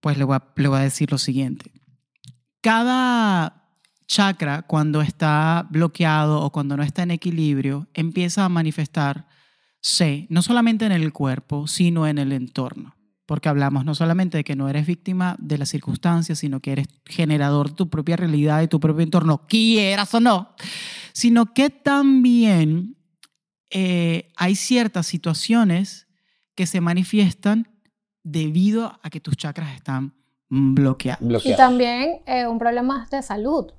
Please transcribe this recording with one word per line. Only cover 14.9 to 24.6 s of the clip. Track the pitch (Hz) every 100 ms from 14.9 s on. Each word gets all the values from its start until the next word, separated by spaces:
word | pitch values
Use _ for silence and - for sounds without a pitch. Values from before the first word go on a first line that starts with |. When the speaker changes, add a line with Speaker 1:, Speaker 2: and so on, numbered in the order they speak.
| 175 - 185 180 175
Speaker 1:
de | 151 147
las | 143
circunstancias, | 151 - 127 175 170 165 156
sino | 147 135
que | -
eres | 139 139 _
generador | _ - 160 151 143 147 143
de | 151
tu | 180
propia | 156 151 170
realidad | 175 147 147 151
y | 160
tu | 160
propio | 156 156
entorno, | 165 180 160 143 _
quieras | 220 226 220 196 196 202
o | 233
no, | 240 190 202 _ - - - - -
sino | - 240 233 226
que | - 285
también, | 277 - 277 277 269 247 240 226 180 156 160 190 262 _ _ _ _ _ _ _
eh, | 190 185 180 170 165 - -
hay | 180
ciertas | 196